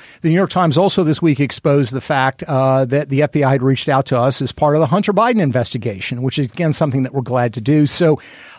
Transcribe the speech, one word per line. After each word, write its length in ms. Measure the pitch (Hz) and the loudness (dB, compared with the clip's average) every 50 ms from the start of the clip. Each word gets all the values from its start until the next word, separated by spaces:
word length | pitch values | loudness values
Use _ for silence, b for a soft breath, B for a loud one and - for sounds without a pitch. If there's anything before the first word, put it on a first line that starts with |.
| B B B B | B B B B
The 80 | - 160 | 0 0
New 60 | 160 | 2
York 160 | 185 196 - | 2 0 0
Times 260 | - 180 180 165 123 | 0 0 0 2 2
also 260 | 160 196 190 - 196 175 | 2 2 2 2 2 2
this 180 | 151 151 - | 0 0 2
week 180 | 175 160 139 123 | 2 0 2 2
exposed 540 | 143 120 - - - 151 143 143 135 107 131 | 0 -2 -2 -2 0 2 2 2 2 0 -2
the 80 | 127 | -6
fact, 420 | - - 151 135 131 131 - - - | -4 -2 0 0 0 0 -2 -4 -6
uh, 380 | - 143 131 131 131 131 135 135 | -4 -2 0 2 2 2 2 0
that 240 | 120 135 143 147 139 | 0 0 -2 -2 -2
the 140 | 139 135 147 | 0 0 0
F 80 | 143 | 0
B 120 | - 147 139 | 0 0 2
I 100 | 131 139 | 2 2
had 100 | 127 127 | 2 2
reached 260 | 135 135 - - 156 | 0 0 0 0 0
out 160 | 135 135 135 | 0 0 0
to 100 | - 139 | 0 0
us 240 | 120 120 139 131 - | 0 2 0 0 -2
as 100 | 139 123 | -4 -6
part 240 | - - 156 147 147 | -2 0 0 2 2
of 40 | 156 | 2
the 80 | 160 | 2
Hunter 260 | 123 170 208 196 220 196 | 2 0 0 0 0 0
Biden 280 | 196 226 247 247 220 | 2 2 2 2 0
investigation, 800 | 165 135 117 127 117 - - 120 107 117 101 95 - - 127 120 | 0 0 0 -2 -2 -2 -6 -6 -6 -6 -6 -6 -8 -8 -6 -6
which 160 | 127 131 - | -4 -4 -2
is, 80 | 151 139 | -4 -4
again, 280 | 113 - - 170 156 147 | -4 -4 -4 -2 -2 0
something 300 | - 165 143 120 139 131 | 0 -2 -2 0 -2 -2
that 100 | 127 - | -2 -4
we're 80 | 139 | -6
glad 340 | 120 123 123 123 120 120 107 | -4 -2 -2 0 0 -2 -4
to 60 | 120 | -4
do. 260 | 107 135 151 151 147 | -2 0 2 2 2
So 320 | 143 - - 180 156 147 B B B B B B B B | 2 2 2 2 2 2 B B B B B B B B